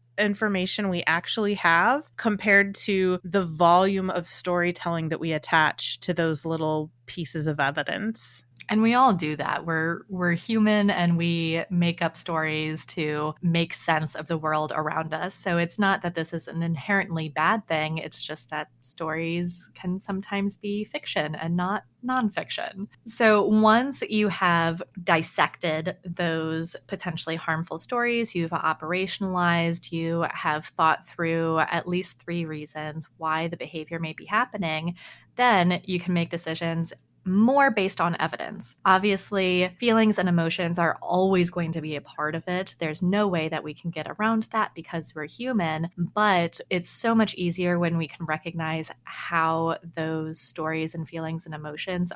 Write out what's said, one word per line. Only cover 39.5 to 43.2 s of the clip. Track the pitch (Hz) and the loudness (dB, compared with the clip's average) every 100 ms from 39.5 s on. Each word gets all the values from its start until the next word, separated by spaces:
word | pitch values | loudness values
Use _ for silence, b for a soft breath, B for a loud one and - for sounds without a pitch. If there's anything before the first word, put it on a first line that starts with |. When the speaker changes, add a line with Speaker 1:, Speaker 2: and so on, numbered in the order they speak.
| 180 180 180 | 2 0 0
Speaker 2:
feelings | 240 220 220 208 | 2 6 6 4
and | 185 | 4
emotions | 170 165 165 170 170 | 4 2 0 -2 2
are | 165 - | 0 0
always | - 185 190 185 175 | 0 2 4 4 2
going | 180 165 | 0 -4
to | 165 | -4
be | 156 147 | -6 -8
a | |
part | - - 151 165 | -8 -6 -4 -4
of | 170 | -4
it. | 180 190 - | -4 -6 -6
There's | 160 156 | -6 -2
no | 180 202 | 0 2